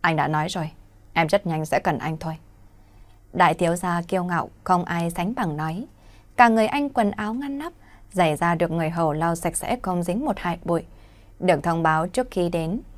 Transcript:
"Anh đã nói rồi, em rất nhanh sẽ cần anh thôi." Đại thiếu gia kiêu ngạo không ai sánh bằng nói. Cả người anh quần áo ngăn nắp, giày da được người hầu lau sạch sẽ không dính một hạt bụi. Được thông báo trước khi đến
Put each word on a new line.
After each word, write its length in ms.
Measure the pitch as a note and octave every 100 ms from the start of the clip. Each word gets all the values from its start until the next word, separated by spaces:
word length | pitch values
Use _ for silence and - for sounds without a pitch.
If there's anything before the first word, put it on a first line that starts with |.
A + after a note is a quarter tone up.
"Anh 160 | E3+ D#3+
đã 120 | C#3+
nói 200 | D3+ D#3
rồi, 220 | F#3 D#3+ - - - -
em 140 | - D#3+
rất 200 | G3+ F3
nhanh 180 | D#3+
sẽ 140 | D#3 C#3
cần 200 | - D3+
anh 180 | D3+ D#3+
thôi." 220 | D#3+ D#3 - - - - - - - - -
Đại 220 | - F3
thiếu 220 | D#3+ E3+ F3
gia 260 | F3+ F3
kiêu 220 | E3+ F#3+
ngạo 260 | F3+ F3 - -
không 200 | - F3+
ai 260 | F3+ E3+ E3+
sánh 240 | E3+ F3
bằng 220 | B3 F#3+ D3
nói. 300 | D#3 E3+ C#4+ - - - - -
Cả 120 | A#3+
người 180 | A3+ A3
anh 220 | C#4+ C#4+
quần 220 | C#4 G#3
áo 240 | G3 G#3+
ngăn 240 | A#3 C#4 C#4
nắp, 140 | D#4+ F4 - - -
giày 240 | F#3 E3+ D3
da 180 | E3+
được 160 | E3+ E3+
người 200 | E3 D#3+
hầu 220 | E3 E3
lau 220 | D3+ E3
sạch 220 | E3+ E3+ -
sẽ 220 | - B3
không 200 | G3 F3+
dính 220 | F3 F#3
một 140 | C#4+ G#3
hạt 200 | F#3 F3
bụi. 200 | E3 E3+ E3 - - - - -
Được 220 | F#3 D#3+
thông 200 | F3 E3
báo 240 | D#3+ D#3 F3
trước 220 | G#3 B3+
khi 180 | - F3
đến 320 | E3+ D#3+ G#3+ -